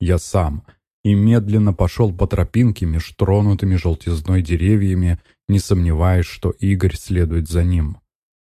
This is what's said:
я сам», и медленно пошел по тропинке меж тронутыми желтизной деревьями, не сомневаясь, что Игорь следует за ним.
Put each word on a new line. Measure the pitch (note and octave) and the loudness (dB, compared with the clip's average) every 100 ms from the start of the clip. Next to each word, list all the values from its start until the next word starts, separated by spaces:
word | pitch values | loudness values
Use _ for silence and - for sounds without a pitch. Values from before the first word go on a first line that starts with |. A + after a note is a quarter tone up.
я | F2 F2 | -2 0
сам», | - G2 D#2+ D2 - _ _ _ | 0 -2 -2 -6 -12 _ _ _
и | G#2 | 0
медленно | G2+ A2 A#2 G#2 G#2+ G#2 | 2 4 2 2 2 2
пошел | F2 F2+ - G#2+ | 2 0 0 -2
по | F2 G2 | 0 -2
тропинке | E2+ F2 A2+ B2 - E2+ | 0 0 2 0 0 -2
меж | E2 - - | -2 -6 -2
тронутыми | F#2+ G#2 G#2 F#2+ G2 F2+ | 0 2 2 0 0 0
желтизной | F2 D#2+ F2 D#2+ E2+ F#2 | 0 -2 -4 -4 0 0
деревьями, | E2 E2+ F#2+ G#2+ G2 F2+ F2 F2 _ _ - | 0 0 0 0 -2 0 0 -2 _ _ -2
не | G2+ | 0
сомневаясь, | - F#2 E2+ D#2 F#2 F#2 F2 | 0 0 0 2 2 2 -2
что | - F#2 | -4 -6
Игорь | - G2 F#2+ F#2+ - | -2 -2 0 0 -2
следует | - F#2 E2 E2 D#2 | -4 -2 0 -2 -2
за | E2+ | 0
ним. | F2 F2 D2+ - _ _ _ _ _ | 0 0 -2 -6 _ _ _ _ _